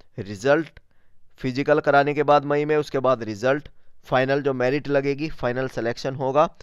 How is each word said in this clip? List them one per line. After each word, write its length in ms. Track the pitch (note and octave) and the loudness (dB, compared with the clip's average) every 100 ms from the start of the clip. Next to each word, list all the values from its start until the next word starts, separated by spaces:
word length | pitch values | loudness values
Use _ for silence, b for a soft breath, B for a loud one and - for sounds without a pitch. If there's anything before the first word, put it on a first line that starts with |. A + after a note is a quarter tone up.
| - - | -18 -12
रिजल्ट 600 | G2 G#2 B2 D3+ D3+ - - - - - - - | -12 -2 2 2 0 -12 -20 -20 -20 -20 -20 -8
फिजिकल 400 | C3 B2+ C#3+ D3+ | -6 -2 0 2
कराने 320 | - C#3 C#3+ | 4 4 2
के 100 | C#3+ | 0
बाद 220 | C#3+ D3 C#3+ | 4 4 4
मई 200 | D3 D3+ | 0 2
में, 100 | D3+ | 0
उसके 220 | D3 C3+ | 0 -2
बाद 220 | B2+ B2+ | 0 0
रिजल्ट, 460 | A2 G#2 B2 D3 - - - - | -2 -2 0 0 -4 -18 -20 -20
फाइनल 380 | - C3 C3 C#3 | -2 0 2 0
जो 120 | C#3+ C3 | 0 0
मेरिट 320 | B2 D3 C#3 | 0 0 0
लगेगी, 420 | C#3+ C#3 C#3 D#3 | 0 0 -2 -6
फाइनल 360 | - B2 B2 C3 | -4 -4 -2 -4
सिलेक्शन 460 | - A#2 A#2+ C#3 C3 | -4 -4 -4 -6 -4
होगा, 340 | C3 C3+ E3 b | 0 2 2 b